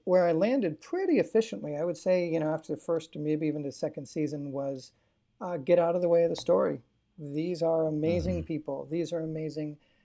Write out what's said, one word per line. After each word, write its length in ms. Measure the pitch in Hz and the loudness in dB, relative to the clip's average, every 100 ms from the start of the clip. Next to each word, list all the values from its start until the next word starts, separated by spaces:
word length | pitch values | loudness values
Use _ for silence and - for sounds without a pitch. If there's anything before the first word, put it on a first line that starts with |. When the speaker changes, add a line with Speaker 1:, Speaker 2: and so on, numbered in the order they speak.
| - | 2
Speaker 1:
where 200 | 180 175 | 4 4
I 60 | |
landed 480 | 160 214 269 180 156 | 4 2 2 0 -4
pretty 400 | - 359 381 269 | -6 -2 2 2
efficiently, 560 | - - - - 147 147 | 4 2 0 -4 -6 -4
I 80 | |
would 140 | 170 170 | -2 -2
say, 320 | 190 180 175 | 2 2 2
you 100 | 165 | 0
know, 140 | 151 | 0
after 200 | 156 - | -2 -4
the 80 | 147 | -6
first, 360 | - 165 - 151 | -2 -2 -4 -6
maybe 280 | 151 151 156 | -2 0 0
even 180 | 151 | -2
the 100 | 143 | -6
second 340 | - 151 156 139 | -4 -6 -6 -8
season 460 | 165 147 143 143 | -4 -4 -4 -6
was, 400 | 135 139 131 - _ _ _ _ - | -6 -6 -6 -10 _ _ _ _ -10
uh, 160 | 185 175 | -6 -2
get 220 | 131 175 | 4 6
out 180 | 165 175 | 6 2
of 40 | |
the 60 | 175 | 4
way 140 | 170 | 4
of 60 | 170 | 4
the 80 | - | 0
story. 420 | - 170 160 139 - _ _ - | 2 4 2 -2 -10 _ _ -16
These 420 | 143 147 170 170 | -8 -4 -4 0
are 260 | 165 165 160 | 0 2 0
amazing 500 | 151 160 175 180 175 | 0 0 0 0 -2
Speaker 2:
Mm-hmm. 100 | 160 | -4
Speaker 1:
people. 400 | 151 151 139 139 | -6 -6 -8 -6
These 220 | 165 156 | -4 -4
are 80 | 170 | -4
amazing. 560 | 160 156 156 147 151 151 _ _ | -4 -6 -6 -6 -8 -10 _ _